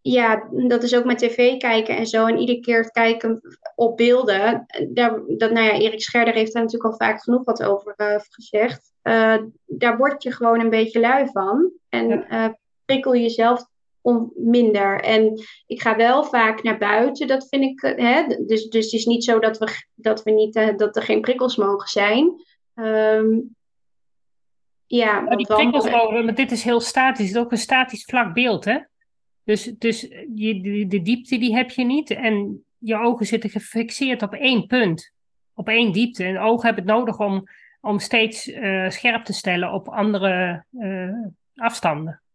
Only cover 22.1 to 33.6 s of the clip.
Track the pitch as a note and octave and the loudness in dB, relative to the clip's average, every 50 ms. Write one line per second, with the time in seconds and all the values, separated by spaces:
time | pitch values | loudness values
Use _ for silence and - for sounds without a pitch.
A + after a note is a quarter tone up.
22.1 | A3 B3 D4+ F4 F4 - - _ _ _ _ _ _ - A3+ A3 A3 A3 A3 G#3+ | 2 4 2 2 0 -2 -18 _ _ _ _ _ _ -8 -4 -2 0 2 2 2
23.1 | A3 A3 A3 A3 A3 A3+ C4+ - - _ _ _ _ _ _ _ _ _ _ _ | 2 4 2 2 2 0 -2 -6 -16 _ _ _ _ _ _ _ _ _ _ _
24.1 | _ _ _ _ _ _ _ _ _ _ _ _ _ _ _ _ A#3+ A#3+ A#3 G#3+ | _ _ _ _ _ _ _ _ _ _ _ _ _ _ _ _ 0 2 2 2
25.1 | G#3 G3 - - A#3 G#3 - - A3 G#3+ G3+ A#3+ A#3+ C#4+ - - A#3+ A#3 A#3 A3 | 2 0 0 -2 -2 -2 0 2 2 4 4 4 2 2 0 2 2 2 2 2
26.1 | G#3+ A#3 A3+ A3+ A3 C#4+ C4+ C4 B3 A3+ - A#3 A#3+ A#3 A#3 - - C4+ C4 C4+ | 0 0 0 0 0 0 -2 -2 -2 -4 -2 0 0 0 0 0 0 2 2 2
27.1 | B3+ B3+ G#3 F#3 F#3+ A#3 A#3+ A#3 A#3+ A3+ - - C4+ C4 B3+ B3+ - - - - | 2 0 -4 -2 0 -2 -2 -2 -2 -4 -2 0 2 2 2 0 -4 -16 -12 -4
28.1 | - B3 A#3 F#3+ E3 A#3 B3 B3 G#3 D#3 - G3+ A#3 D4+ - _ _ _ _ _ | -2 -2 -2 0 0 0 0 0 0 -2 0 -2 -2 -2 -4 _ _ _ _ _
29.1 | _ _ _ _ _ _ _ - G#3+ G#3 - A#3+ A3 - - A#3 A3+ A3+ - - | _ _ _ _ _ _ _ -2 -2 -2 -2 -10 -12 -4 -2 -2 -2 -2 -8 -16
30.1 | - - - D4+ A3+ G#3+ G#3 A3 A3 F#3+ F3+ G3+ G3+ G#3 G#3+ F#3 F#3+ G3+ E3 F3+ | -16 -18 -14 -12 -8 -4 -2 -2 -2 -2 -4 -4 -4 -2 -2 0 -2 -2 0 0
31.1 | B3 B3 B3 - C4 A#3+ A3+ A#3+ G#3+ B3 B3+ A#3+ - - B3+ A#3+ C4 D4+ D4+ - | -2 -2 -2 -4 -4 -2 0 0 2 0 0 -2 -4 -2 -2 0 0 -2 -2 -4
32.1 | - - B3+ A3+ G#3+ G3+ G3+ G3+ G3+ F#3+ _ _ _ _ - A3 A3+ G#3 A#3 - | -6 -2 0 0 0 0 -2 -6 -8 -12 _ _ _ _ -6 -4 -4 0 0 0
33.1 | A#3 A#3+ G#3+ - A3+ A3 A3+ G#3 - G#3+ | 0 0 -2 -2 -2 -4 -4 -4 -6 -6